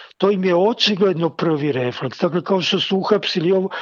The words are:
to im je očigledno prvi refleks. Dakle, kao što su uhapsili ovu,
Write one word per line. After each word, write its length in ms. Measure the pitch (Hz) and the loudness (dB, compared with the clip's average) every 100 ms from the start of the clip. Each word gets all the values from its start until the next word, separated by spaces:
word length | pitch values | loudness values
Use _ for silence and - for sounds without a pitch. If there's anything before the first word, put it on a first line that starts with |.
| - - | -20 -2
to 140 | 196 | 0
im 120 | 190 | 2
je 120 | 185 175 | 2 2
očigledno 760 | 208 233 214 185 196 160 170 | 2 2 0 2 2 2 -2
prvi 420 | - 170 151 147 | 0 -2 0 0
refleks. 480 | 127 123 - 127 - | 0 -2 -4 -8 -2
Dakle, 240 | 175 170 | -2 -2
kao 180 | - 190 | 0 0
što 180 | 151 185 | 0 -2
su 180 | - 190 | 0 -2
uhapsili 540 | 175 202 - 185 170 | 2 0 0 -2 2
ovu, 180 | 190 190 - | 2 0 -6